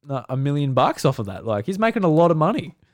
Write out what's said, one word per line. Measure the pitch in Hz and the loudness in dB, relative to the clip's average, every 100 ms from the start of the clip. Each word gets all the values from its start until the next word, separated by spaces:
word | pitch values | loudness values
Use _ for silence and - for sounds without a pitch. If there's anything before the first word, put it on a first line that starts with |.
| 143 | -10
not | 135 - | -8 -6
a | 131 | -4
million | 139 147 143 | -2 0 0
bucks | 127 156 - | 2 2 2
off | 143 131 | -2 -2
of | 101 | -6
that. | 92 110 | -8 -4
Like, | 104 107 | -4 -4
he's | 190 | -2
making | 226 226 180 | 0 2 2
a | |
lot | 156 170 | 4 4
of | 160 | 4
money | 160 254 175 - _ | 2 0 -6 -14 _